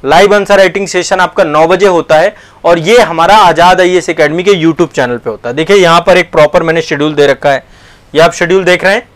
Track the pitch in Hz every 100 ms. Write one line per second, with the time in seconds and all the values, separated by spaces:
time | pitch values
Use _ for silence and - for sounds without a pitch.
0 | 135 156 202 208 196 202 190 196 196 185
1 | 170 185 180 - 175 151 165 180 202 175
2 | - 156 185 - - _ 160 175 160 240
3 | 196 165 170 214 196 160 175 185 180 180
4 | - 165 147 160 185 190 160 156 170 -
5 | 127 120 120 104 117 131 160 202 175 170
6 | 170 180 170 156 151 175 165 160 160 147
7 | 151 147 143 135 143 135 - - - -
8 | _ 143 165 - 165 185 180 180 180 208
9 | -